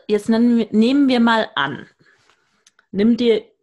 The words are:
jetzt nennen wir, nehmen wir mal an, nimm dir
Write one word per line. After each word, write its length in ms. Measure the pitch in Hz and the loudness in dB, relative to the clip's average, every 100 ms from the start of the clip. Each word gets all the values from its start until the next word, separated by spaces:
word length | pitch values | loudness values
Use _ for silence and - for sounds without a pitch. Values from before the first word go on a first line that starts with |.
| - | -6
jetzt 220 | 208 208 | -4 0
nennen 300 | 226 240 233 | 0 2 0
wir, 100 | 208 | 0
nehmen 360 | 208 226 277 277 | 0 2 2 2
wir 120 | 240 | 2
mal 280 | 233 226 - | 2 0 -2
an, 320 | - 139 127 - _ _ _ _ _ _ _ _ _ _ | -6 -6 -8 -18 _ _ _ _ _ _ _ _ _ _
nimm 260 | 190 220 233 | -2 0 2
dir 280 | 240 214 - _ | 0 0 -4 _